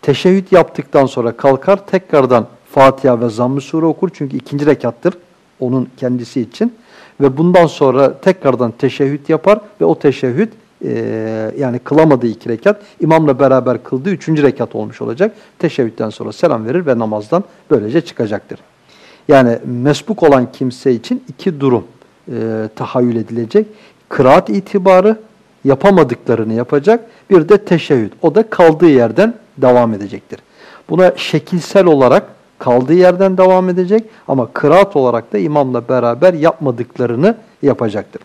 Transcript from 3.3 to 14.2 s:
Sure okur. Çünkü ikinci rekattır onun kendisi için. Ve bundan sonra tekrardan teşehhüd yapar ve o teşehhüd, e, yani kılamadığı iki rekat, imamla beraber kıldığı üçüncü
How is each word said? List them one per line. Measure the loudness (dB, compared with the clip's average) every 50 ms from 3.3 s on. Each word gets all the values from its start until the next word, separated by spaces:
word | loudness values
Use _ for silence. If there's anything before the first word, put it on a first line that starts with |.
| -4 -4 -4 -4 -4 -6
Sure | -8 -6 -6 -2 -2
okur. | -2 -2 -2 -6 -6 -6
Çünkü | -8 -10 -8 -8
ikinci | -10 -10 -8 -8 -2 0
rekattır | 0 0 0 -2 -8 -8 -4 -6 -6 -6 -6 _ _ _ _ _ _ _ _
onun | -6 -4 -2 -4 -4 -6 _
kendisi | -8 -6 -6 -6 -6 -8 -8 -8 -8
için. | -8 -8 -6 -4 -4 -4 -4 _ _ _ _ -20 -20 -20 _ _
Ve | 0 0 0
bundan | 0 0 2 4 4 4
sonra | 2 0 0 0 0 2 2 2 0 0
tekrardan | 0 -2 -2 -2 0 -2 -2 -2 0 -4 -6
teşehhüd | -4 _ -6 -6 -2 -2 -4 -4 -4 -8 -4 -4
yapar | -4 -2 2 0 0 0 -2 -16 _ _
ve | 0
o | 0 0 2
teşehhüd, | 0 -2 0 0 -4 -4 -2 -4 -4 -6 -6 _ _ _ _ _ -10
e, | -8 -8 -6 -6 -6 -8 -8 -8 -8 -8 -8 -8 -8 -6 -6
yani | -6 -6 -6 -6
kılamadığı | _ -2 0 2 4 4 2 2 0
iki | -4 -6 -6 -8 -8
rekat, | -8 -2 -2 -2 -2 -2 -8 -20 _ _
imamla | 0 0 2 2 2 2 0 2
beraber | 2 2 2 2 0 -2 -4 -4 -6
kıldığı | -8 -8 -6 -4 -4
üçüncü | -6 -4